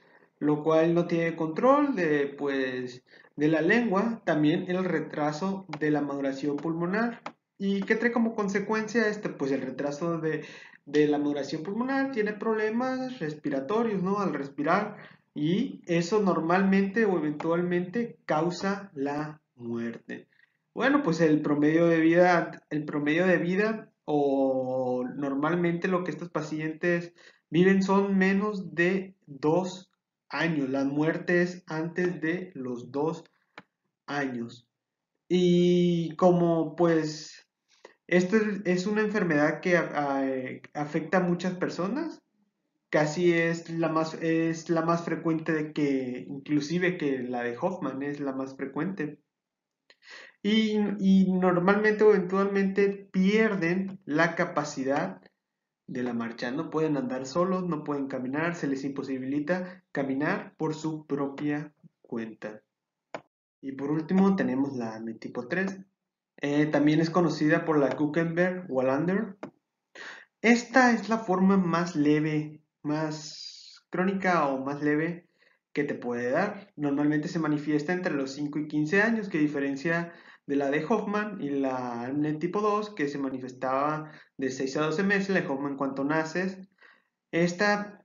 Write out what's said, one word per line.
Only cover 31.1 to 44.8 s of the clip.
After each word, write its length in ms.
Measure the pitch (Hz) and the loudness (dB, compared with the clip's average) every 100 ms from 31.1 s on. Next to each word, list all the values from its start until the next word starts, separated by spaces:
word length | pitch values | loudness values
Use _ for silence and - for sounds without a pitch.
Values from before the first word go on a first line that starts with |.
| 170 - 175 | 0 0 2
es 200 | 175 - - | 2 -4 -8
antes 540 | 160 160 - 180 151 | -6 -4 -2 -2 -2
de 320 | 156 175 185 | -2 -4 -6
los 380 | - 123 120 120 | -10 -8 -8 -6
dos 320 | 139 156 165 - _ _ - - _ _ _ - | -2 -2 -4 -10 _ _ -20 -20 _ _ _ -8
años. 600 | 143 135 120 117 - _ _ _ _ _ _ - | -6 -4 -6 -8 -12 _ _ _ _ _ _ -2
Y 840 | 180 180 175 175 175 175 175 160 151 | 2 6 6 6 6 4 2 -2 2
como 580 | 180 180 170 165 156 - | 4 6 4 2 0 2
pues 720 | 170 160 156 151 - - - _ _ _ - _ - | 4 4 0 -6 -12 -18 -20 _ _ _ -20 _ 0
esto 300 | 175 180 220 | 2 4 2
es, 80 | 214 190 175 | 2 -2 0
es 200 | 180 208 | 0 0
una 140 | 214 | 0
enfermedad 600 | 208 208 180 196 156 156 | 0 0 2 2 2 0
que 160 | 190 175 | 2 2
a-, 140 | 156 - | 2 -2
a-, 300 | 143 135 135 | 0 0 0
eh, 360 | 131 127 127 - | -2 -6 -10 -10
afecta 460 | 151 147 165 156 190 | -8 -4 -4 0 0
a 20 | |
muchas 320 | 180 175 185 | 2 0 -2
personas, 680 | 175 139 - - 254 330 - _ _ _ _ _ _ _ | -4 -4 -2 -4 -4 -6 -10 _ _ _ _ _ _ _
casi 420 | 156 151 180 175 | 0 0 2 2
es 380 | 170 165 165 - | 4 2 -2 -4
la 180 | 165 165 | -2 0
más, 240 | 160 160 - | 0 -2 -2
es 480 | 165 165 165 165 - | 0 2 0 -2 -2
la 140 | 165 | 0